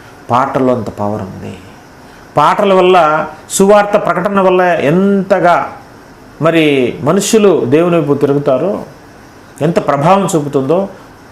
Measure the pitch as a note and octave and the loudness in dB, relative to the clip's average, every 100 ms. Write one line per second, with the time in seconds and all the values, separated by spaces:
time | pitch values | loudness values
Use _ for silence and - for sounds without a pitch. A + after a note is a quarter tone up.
0 | - - - A#2+ C3 C3+ B2+ B2 G2+ - | -20 -20 -4 -2 -2 0 0 -2 -4 -8
1 | G#2 G#2+ F#2+ F#2+ G2+ G2+ - - - - | -6 -6 -10 -12 -14 -16 -20 -20 -20 -20
2 | - - - - D3+ F#3+ G3+ F#3 F#3 F#3 | -20 -20 -6 0 2 2 2 2 4 4
3 | D#3 D#3 F#3+ - - - G3 G#3 G3+ G3+ | 4 0 -4 -12 -10 0 4 4 4 0
4 | G3 E3+ F#3+ G3+ F#3 F3+ F3+ E3 B2+ F3 | -2 -2 -2 0 2 2 0 0 0 0
5 | G3 G3+ F#3 F#3+ E3 D#3 - - - - | 2 0 0 0 2 0 -2 -12 -20 -20
6 | - - - - D3+ E3 D3+ C#3 A#2+ - | -20 -20 -20 -4 0 2 2 2 -2 -2
7 | B2+ F#3+ G3 A3 G3+ D3+ B2 D3 F3 E3+ | -2 -2 0 2 2 2 2 0 2 0
8 | D3 C3+ C#3 C#3+ C#3+ C3 F3 G#3 - - | 0 0 0 0 0 -2 -2 -6 -10 -20
9 | - - - - - - D3+ F3 - C#3 | -20 -20 -20 -20 -20 -4 -2 -2 -2 0
10 | D#3 G3 F3+ D#3+ C#3+ C#3 C3+ E3+ G3 - | 2 2 0 -2 -2 -4 0 -2 -2 -10
11 | - - - | -20 -20 -6